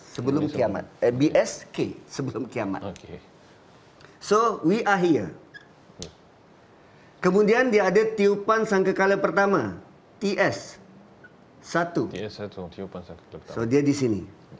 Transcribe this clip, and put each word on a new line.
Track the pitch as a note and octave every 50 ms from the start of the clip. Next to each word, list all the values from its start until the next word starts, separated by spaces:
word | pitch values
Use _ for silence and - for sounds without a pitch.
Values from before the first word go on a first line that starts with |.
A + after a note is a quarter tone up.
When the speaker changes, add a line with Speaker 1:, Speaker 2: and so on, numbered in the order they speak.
| - - -
Speaker 1:
sebelum | - A#2+ C3+ C#3 D#3 D3+
Speaker 2:
Bumi | -
sebelum. | - G#2+
Speaker 1:
kiamat. | A#2+ G2+ G2 E2+ - - - -
Eh, | - A#2+
Speaker 2:
Okey. | B2 B2+
Speaker 1:
B | C#3+ D#3+ -
S | F3+ - - - - - -
K, | - - C#3+ - - - -
sebelum | - - - C3+ B2 - - C3
kiamat. | A2 - B2 G#2+ G2 F#2+ - G2 G2+ F2+
Speaker 2:
Okey. | - - - E2+ - - - - - - - - - - - - - - - - - - - - - -
Speaker 1:
So, | - G3+ G#3+ A#3 A3+ G3+ - -
we | D#3+ G3 A#3 -
are | G3+ G3 F3+
here. | F3+ F3 D3+ A2+ F#2+ E2 - - - - - - - - - - - - - -
Speaker 2:
Ya. | - - - - - - - - - - - - - - - - - - - - - - - -
Speaker 1:
Kemudian | - F3+ F#3 G3+ G#3+ G3 A3+ B3 B3+ B3+ G#3
dia | G#3 F#3+ F#3
ada | F3+ G#3 A3
tiupan | G#3+ - - G3+ G3+ G3+ G3+ G3+ A3 A3 A3 A3
sangkakala | G#3+ G3+ F#3+ F#3+ F#3+ F#3 F#3+ F#3+ G3 G3 F3+
pertama, | G3+ F3+ D#3+ G3 G3 G3 G3 D#3+ A2+ G2+ F2 E2+ - - - - _ _ - -
T | - G3 G3
S. | - G3 D3+ A2+ - - - - - - - - - - - - - - - - - - - - -
Satu. | - - - E3 F3 E3+ - - A#2
Speaker 2:
T | - E2+ F2+ G#2
S | G#2+ - -
satu, | G#2 G2 - G2 F2+ E2+
tiupan | - - G2 F#2 - F2+ F2+
sangkakala | - E2+ - - - - D#2+
pertama. | - - -
Speaker 1:
So, | - A#2
dia | A2+ C3 C#3+ C#3+
di | C#3+
sini. | C#3 - C3 A#2+ G#2+ F#2+ E2 - - - - - -